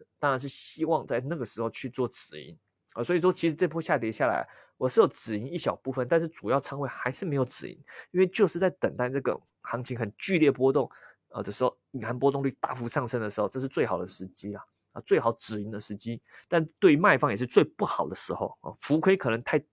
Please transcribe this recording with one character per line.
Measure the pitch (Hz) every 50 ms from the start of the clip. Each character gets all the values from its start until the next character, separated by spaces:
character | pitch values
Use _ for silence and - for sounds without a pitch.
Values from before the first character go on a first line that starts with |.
| - _ _ -
当 | - 143
然 | 135 127
是 | 135 139
希 | - - - - - 156 156
望 | 151 165 143 107
在 | 76 131 117
那 | 120 139 175
个 | 156 123
时 | - - -
候 | 113 113
去 | - - - 127
做 | - - 127 117
止 | - - - - 76 76
盈 | 67 82 - - _ _ _ _ _ _ -
啊。 | -
所 | 120 - 175
以 | 175
说， | 156 185 180
其 | - - 170
实 | 151
这 | - 185 160
波 | 156 165
下 | 160 - 160 131
跌 | 123 110
下 | 110 - 139 120
来， | 98 64 - - - - - _ _ -
我 | - 131
是 | - 226
有 | 208 139
止 | - - - 113 110 104
盈 | 113 139
一 | 170 180
小 | - 135 - -
部 | - 131
分， | 127 131 123 123
但 | 170 165
是 | 165 156
主 | - - - 101
要 | 127 139
仓 | 135 - 139 143
位 | 143 123
还 | - - - 131
是 | 131 - 202
没 | 175 143
有 | 139 127
止 | 123 - - - 58
盈， | - - - - - - - _
因 | - 175
为 | 185 180
就 | - - 214
是 | 202 - 175
在 | 190 180
等 | - - - 104 -
待 | 117 123 123
这 | 131 139
个 | 131 123 87 - - _ _ _
行 | - - - 123 120
情 | - 127 113
很 | 117 104 - -
剧 | - - 190 165
烈 | 151 143
波 | 123 - 127 135 135
动， | 147 123 - - - - - - _ _ _
呃， | - 117
的 | 104 98
时 | 104 - 127
候， | 123 - _ _ _
隐 | - 127 107
含 | 110 123 127
波 | 135 139
动 | 135 139 135
率 | 135 127 _
大 | - - 131
幅 | 127 120 117
上 | - 151 127 113
升 | - 120
的 | 110 104
时 | - -
候， | 104 98
这 | - 131
是 | 131 135
最 | - 160 139
好 | 110 95 87
的 | 90
时 | 92 - - 95 95
机 | - - - 104 101
啊， | 98 - _ _ _ _ _
啊， | - -
最 | - - 196 156
好 | 117 117 117
止 | - - - 113 104
盈 | 101 107
的 | 113 101
时 | - - 107
机。 | 101 - 117 117 113 _ _ - - - -
但 | 170 170 165 156 _ -
对 | - 180 147
于 | 147
卖 | 180 202 151 127
方 | - 139
也 | 104 104
是 | 127 123
最 | - 202 156
不 | - - - 202
好 | - - - 80 71
的 | 92
时 | - - - 92
候 | - 101 - - _
啊， | - - - -
浮 | - - 147 160
亏 | 160 190 196 190
可 | - 127
能 | 110 117
太， | 127 - - 151 - _